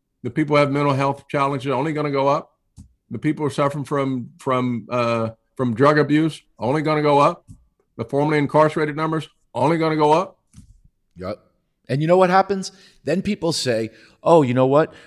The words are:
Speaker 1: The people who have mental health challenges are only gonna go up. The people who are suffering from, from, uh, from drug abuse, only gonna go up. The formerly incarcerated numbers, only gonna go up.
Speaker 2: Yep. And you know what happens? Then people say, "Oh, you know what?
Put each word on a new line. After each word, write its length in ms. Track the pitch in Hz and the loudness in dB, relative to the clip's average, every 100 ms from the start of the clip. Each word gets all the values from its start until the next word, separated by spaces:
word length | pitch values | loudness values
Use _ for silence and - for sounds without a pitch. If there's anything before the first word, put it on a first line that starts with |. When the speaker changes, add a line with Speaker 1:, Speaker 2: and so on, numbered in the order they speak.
| _ _ | _ _
Speaker 1:
The 60 | 123 | -8
people 280 | 139 147 147 | -4 0 2
who 40 | |
have 100 | 143 | 2
mental 220 | 139 143 | 0 0
health 360 | 135 139 139 - | 0 -2 -4 -6
challenges 400 | 147 139 139 131 | -4 -2 -2 -4
are 60 | |
only 200 | 127 151 | -4 -2
gonna 160 | 151 147 | -4 -4
go 180 | 139 135 | -2 0
up. 220 | 147 - _ _ - - _ - | -2 -4 _ _ -20 -20 _ -16
The 80 | 117 | -6
people 260 | 151 151 | -4 -4
who 20 | 147 | -4
are 40 | |
suffering 360 | 123 143 151 131 | 0 -2 -2 -6
from, 420 | 143 135 131 117 - | -4 -2 -4 -8 -10
from, 480 | - 127 123 120 - | -4 -2 -2 -4 -6
uh, 400 | 123 117 117 110 - _ - | -4 -2 -2 -4 -8 _ -6
from 160 | 127 | -4
drug 240 | 110 139 151 | 2 4 4
abuse, 420 | 143 147 160 - _ - | 2 2 0 -4 _ -8
only 220 | 110 151 | -4 -2
gonna 220 | 151 151 | -2 0
go 160 | 151 143 | 2 4
up. 260 | 147 - - - _ _ _ - | 4 0 -10 -20 _ _ _ -12
The 60 | 113 | -6
formerly 320 | 139 151 151 | -2 0 0
incarcerated 580 | 143 151 156 156 151 147 | 2 4 2 2 -2 -2
numbers, 320 | 160 160 147 _ _ | -4 -4 -6 _ _
only 220 | 120 135 165 | -2 0 0
gonna 200 | 160 156 | 0 2
go 160 | 151 | 2
up. 260 | 156 196 - _ - - _ _ _ _ - | 2 0 -10 _ -20 -20 _ _ _ _ -14
Speaker 2:
Yep. 200 | 90 107 _ _ _ _ - | -12 -12 _ _ _ _ -6
And 100 | 135 | -2
you 60 | 156 | 2
know 100 | 180 | 4
what 140 | 185 | 4
happens? 400 | 190 190 196 190 - _ _ | 4 2 -2 -8 -16 _ _
Then 180 | - 170 | -4 -4
people 300 | - 208 165 | -2 -4 -4
say, 380 | 151 131 113 113 - - _ | -4 -2 -2 -4 -10 -20 _
"Oh, 200 | 147 165 | 4 4
you 120 | 131 | 4
know 120 | 123 131 | 2 2
what? 280 | 139 160 - | 2 0 -4